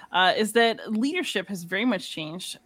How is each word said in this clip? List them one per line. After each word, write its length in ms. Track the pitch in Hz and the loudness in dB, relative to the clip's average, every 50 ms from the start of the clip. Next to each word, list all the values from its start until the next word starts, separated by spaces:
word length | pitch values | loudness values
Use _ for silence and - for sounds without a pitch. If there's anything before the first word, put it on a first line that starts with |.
| - - | -12 -2
uh, 200 | - 180 185 180 - | 2 4 4 4 4
is 160 | - 220 208 | 4 2 2
that 400 | - 233 233 226 220 - - - | 4 4 4 4 2 0 -4 -4
leadership 560 | 220 214 254 285 339 359 311 - - 202 180 - | -2 -2 0 0 0 -2 -2 -2 -4 -4 -4 -6
has 140 | 202 170 175 | -8 -10 -8
very 200 | 170 185 196 233 | -4 -2 0 0
much 240 | 254 208 180 - - | 0 0 0 -4 -8
changed, 480 | - 165 156 156 160 185 - - - - _ | -10 -8 -8 -8 -10 -10 -10 -12 -14 -6 _